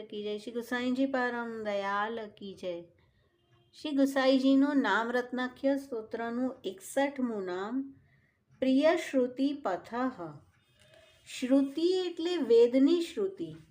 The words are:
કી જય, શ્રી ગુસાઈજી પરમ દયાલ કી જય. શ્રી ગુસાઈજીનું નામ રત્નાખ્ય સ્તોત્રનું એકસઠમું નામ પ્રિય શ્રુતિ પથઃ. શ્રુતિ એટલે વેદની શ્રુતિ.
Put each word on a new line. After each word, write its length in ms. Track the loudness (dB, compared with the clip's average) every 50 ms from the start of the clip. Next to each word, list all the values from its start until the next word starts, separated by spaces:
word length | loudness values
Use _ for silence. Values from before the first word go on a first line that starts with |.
| -10 -10
કી 140 | -10 -8 -6
જય, 140 | -6 -6
શ્રી 160 | -8 -8 -8 -8
ગુસાઈજી 520 | -8 -6 -6 -4 -4 -2 -2 0 0 0
પરમ 580 | 0 0 0 -2 -2 -2 -4 -6 -8 -8 -8 -6
દયાલ 640 | -4 -4 -4 -2 -2 -2 -2 -2 -4 -6 -8 -10
કી 260 | -12 -14 -16 -16 -16 -14
જય. 260 | -10 -8 -8 -8 -8 -10 -14 _ _ _ _ _ _ _ _ _ _ _ _ _ _ _ _ _ -12
શ્રી 100 | -8 -2
ગુસાઈજીનું 880 | 2 2 2 2 2 2 4 4 4 4 4 4 6 6 4 4 4
નામ 340 | 2 2 2 2 2 0 0
રત્નાખ્ય 680 | 0 -2 -2 -2 -4 -6 -6 -6 -6 -2 0 0 0
સ્તોત્રનું 760 | -2 -4 -8 -10 -10 -8 -8 -8 -6 -6 -4 -4 -2 -4 -4 -4 -6 -10
એકસઠમું 800 | -10 -10 -10 -10 -6 -2 0 0 0 0 -2 -4 -4 -4 -4 -6
નામ 500 | -4 -4 -6 -6 -4 -4 -6 -6 -8 -12 -20 _ _ _ _ _ _ _ _ _ _ _ -2
પ્રિય 360 | 0 2 4 4 4 4 4
શ્રુતિ 580 | 2 0 -2 0 0 0 0 0 -2 -2 -2 -2
પથઃ. 680 | -4 -4 -4 -4 -6 -6 -8 -6 -4 -4 -4 -4 -8 -12 -12 -14 -16 -20 _ _ _ _ _ _ _ _ _ -20 -20 -20 _ _ _ _ -16 -10 -4
શ્રુતિ 680 | 0 4 4 4 4 2 0 0 2 2 2 2 0
એટલે 300 | -4 -4 -4 -4 -2 -2
વેદની 640 | 0 2 6 6 8 8 8 6 6 6 6 6 4
શ્રુતિ. 540 | 0 -2 -4 -4 -4 -4 -4 -6 -10 -12 -12 -16 -20 _